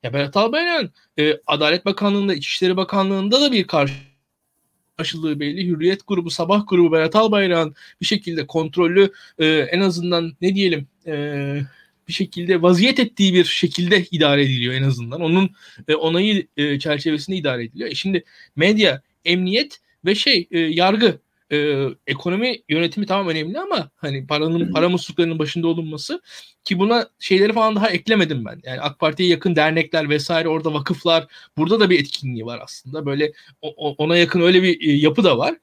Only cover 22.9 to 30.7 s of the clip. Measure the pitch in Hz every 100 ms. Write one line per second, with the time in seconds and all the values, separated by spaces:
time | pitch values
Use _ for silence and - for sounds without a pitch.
22.9 | 185 196 196 185 160 156 254 403 311 143
23.9 | _ 151 139 135 151 160 170 170 170 175
24.9 | 180 - - 170 160 - 170 165 165 160
25.9 | 151 - 349 _ - - _ - 180 202
26.9 | 233 - _ - 190 208 226 220 214 214
27.9 | 175 - 214 165 143 110 117 127 127 143
28.9 | 143 160 151 180 165 190 156 151 160 156
29.9 | 165 147 151 143 165 165 156 156